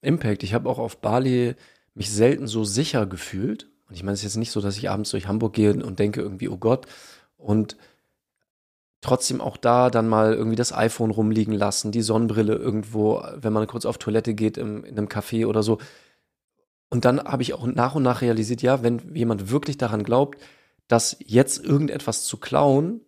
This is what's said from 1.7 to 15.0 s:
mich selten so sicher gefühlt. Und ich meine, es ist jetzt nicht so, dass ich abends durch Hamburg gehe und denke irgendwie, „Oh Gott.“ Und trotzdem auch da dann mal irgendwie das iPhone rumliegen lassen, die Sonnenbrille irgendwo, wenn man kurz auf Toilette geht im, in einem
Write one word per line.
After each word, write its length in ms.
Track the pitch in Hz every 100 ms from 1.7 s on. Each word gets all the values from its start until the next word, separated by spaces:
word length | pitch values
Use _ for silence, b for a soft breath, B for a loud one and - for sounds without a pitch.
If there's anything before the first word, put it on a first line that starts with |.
| b b
mich 160 | - 104
selten 380 | 104 117 143 135
so 160 | 113
sicher 420 | 107 104 151 135 101
gefühlt. 640 | 92 - 95 107 110 - _ _
Und 60 |
ich 80 | 87
meine, 120 | 95
es 60 | 101
ist 40 |
jetzt 120 | 104 107
nicht 140 | 113
so, 100 | -
dass 180 | 101 98
ich 120 | 104
abends 220 | 98 104
durch 160 | 104 92
Hamburg 240 | 107 113
gehe 220 | - 104
und 260 | 101 - 95
denke 220 | 104 104
irgendwie, 260 | 104 95 -
„Oh 100 | 101
Gott.“ 300 | 110 127 - B B B B _
Und 400 | - 107 104 - b b b b _ _ _ _ _ _ _ _
trotzdem 400 | - 127 - 127
auch 180 | - -
da 320 | 120 120 127
dann 180 | 120 113
mal 260 | 110 110
irgendwie 220 | 110 110 113
das 160 | 120
iPhone 400 | - 113 - 113
rumliegen 420 | 107 107 110 107
lassen, 380 | 107 101 98 107
die 100 | 110
Sonnenbrille 540 | 107 110 117 107 107 110
irgendwo, 640 | - 107 107 110 107 107 - -
wenn 160 | 117
man 160 | 107 107
kurz 180 | 120 110
auf 120 | 113
Toilette 360 | - 107 110
geht 240 | 107 107 -
im, 240 | 117 107
in 160 | -
einem 80 | 104